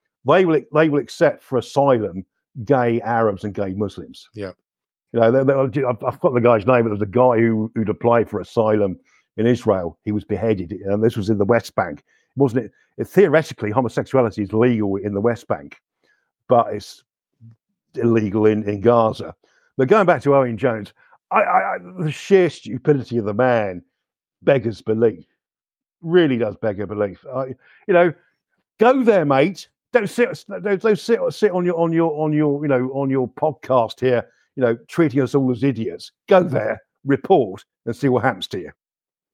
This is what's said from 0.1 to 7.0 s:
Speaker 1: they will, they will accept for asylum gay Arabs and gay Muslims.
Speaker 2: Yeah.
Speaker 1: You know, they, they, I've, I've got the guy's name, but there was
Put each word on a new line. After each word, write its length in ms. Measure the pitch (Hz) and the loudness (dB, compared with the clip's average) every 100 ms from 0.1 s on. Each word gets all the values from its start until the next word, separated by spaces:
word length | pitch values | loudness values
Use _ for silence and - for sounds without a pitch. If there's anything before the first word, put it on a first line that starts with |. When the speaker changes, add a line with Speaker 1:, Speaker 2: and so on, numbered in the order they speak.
| _ 120 | _ 2
Speaker 1:
they 200 | 175 185 | 4 4
will, 160 | 156 - | 0 0
they 160 | 151 160 | 0 2
will 100 | 143 | 0
accept 440 | 120 - 160 - | -4 0 0 0
for 140 | _ 127 | _ -4
asylum 680 | - 143 139 123 101 90 92 _ _ 139 110 | -2 0 2 2 -2 -8 -14 _ _ -12 -2
gay 340 | 135 120 117 | 0 0 -2
Arabs 420 | 113 117 110 95 | -2 0 0 -2
and 100 | 104 | -8
gay 200 | 98 98 | -6 -6
Muslims. 540 | 95 101 92 80 87 - | -4 -6 -8 -16 -20 -20
Speaker 2:
Yeah. 180 | 107 98 - _ _ _ _ _ | -14 -14 -14 _ _ _ _ _
Speaker 1:
You 60 | 113 | 2
know, 120 | 113 | 4
they, 120 | 127 | 4
they, 400 | 135 139 135 147 | 2 2 0 -2
I've, 200 | 127 120 | -4 -4
I've 160 | 135 - | -6 -2
got 140 | 170 | 0
the 80 | 123 | 2
guy's 240 | 117 113 98 | 4 4 4
name, 180 | 127 | 2
but 60 | 113 | 2
there 20 | |
was 100 | 104 | -2